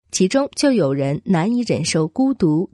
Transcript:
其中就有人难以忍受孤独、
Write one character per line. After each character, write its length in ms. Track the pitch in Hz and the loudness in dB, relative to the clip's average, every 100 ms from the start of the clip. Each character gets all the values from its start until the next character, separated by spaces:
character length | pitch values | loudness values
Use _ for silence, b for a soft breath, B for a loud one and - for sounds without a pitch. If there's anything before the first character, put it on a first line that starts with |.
| _ | _
其 160 | - 185 | -2 0
中 200 | 269 277 - | 2 -2 0
就 160 | 294 | 0
有 220 | 240 139 | 2 0
人 260 | 139 135 147 - | 0 -2 -2 -2
难 260 | 185 185 | 0 0
以 100 | 240 | -2
忍 220 | 233 127 | -2 -2
受 240 | 165 160 156 | -2 -2 -2
孤 240 | - 269 | 0 -2
独、 380 | 254 170 151 185 | 0 0 0 -2